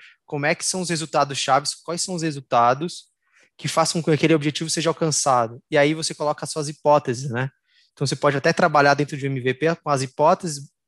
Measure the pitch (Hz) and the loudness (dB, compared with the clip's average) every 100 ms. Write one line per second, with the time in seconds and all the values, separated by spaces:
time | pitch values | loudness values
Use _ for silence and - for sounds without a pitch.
0 | - _ _ 147 147 170 - 185 170 160 | -12 _ _ -6 -4 -2 -4 -6 -4 -6
1 | 160 156 139 135 - 135 147 - - 170 | -2 -2 0 -2 0 0 0 -8 -10 -8
2 | - 175 160 143 131 123 120 135 175 - | -6 -4 -4 -6 -2 2 4 2 -4 -10
3 | - _ _ _ _ _ - - 160 175 | -18 _ _ _ _ _ -4 0 0 0
4 | 160 151 156 160 147 - 165 - 160 160 | 0 2 4 2 0 -4 -6 -2 -2 -2
5 | 165 143 143 123 117 120 _ 151 143 160 | -2 0 2 2 0 -6 _ 2 2 0
6 | 156 160 151 147 151 160 147 151 151 147 | -6 -4 -4 -4 -6 -6 -8 -2 4 4
7 | 135 120 135 117 135 - _ _ _ _ | 2 -4 -6 -4 -6 -8 _ _ _ _
8 | 135 147 151 139 160 165 175 147 143 139 | -4 0 0 2 0 2 2 4 4 4
9 | 147 147 139 135 123 127 156 170 156 139 | 0 -4 -6 -2 -2 0 -2 -2 -2 -2
10 | 131 - 151 190 175 143 143 _ | -2 2 4 4 -2 -10 -14 _